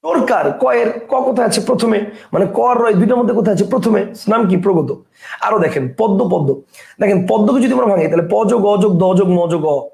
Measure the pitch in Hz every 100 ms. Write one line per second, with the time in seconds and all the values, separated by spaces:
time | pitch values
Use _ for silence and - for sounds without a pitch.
0 | 262 311 220 208 143 - 254 240 226 -
1 | - 269 262 240 226 - - 240 226 208
2 | 208 - - - 196 240 240 240 233 190
3 | 214 247 240 233 214 196 196 247 233 208
4 | 202 - - 226 196 180 190 175 131 104
5 | _ _ - - 208 214 165 147 127 131
6 | 220 196 214 180 139 135 _ - - -
7 | 202 196 180 214 208 254 240 254 226 190
8 | 156 165 165 202 214 233 202 208 208 175
9 | 185 185 190 180 170 170 156 143 -